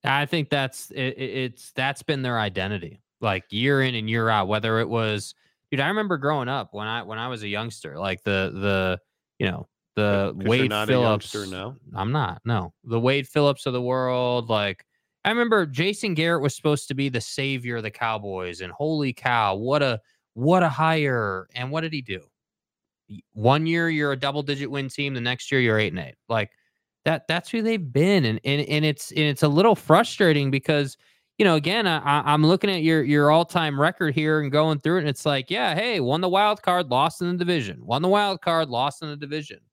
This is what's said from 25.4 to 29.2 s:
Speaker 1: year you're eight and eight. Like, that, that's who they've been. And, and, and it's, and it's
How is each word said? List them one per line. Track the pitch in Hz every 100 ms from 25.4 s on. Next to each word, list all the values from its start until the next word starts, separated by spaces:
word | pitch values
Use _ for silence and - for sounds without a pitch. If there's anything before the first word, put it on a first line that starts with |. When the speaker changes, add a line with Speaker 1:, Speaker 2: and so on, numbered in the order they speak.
| -
Speaker 1:
year | 135
you're | 123 110
eight | 107
and | 87
eight. | 71 - _
Like, | 113 101 _ _ _ _ _ -
that, | 160 -
that's | 165 -
who | 226
they've | 220 226 156
been. | 127 170 202 127
And, | 110
and, | - 143 147
and | 151
it's, | 151 143 -
and |
it's | -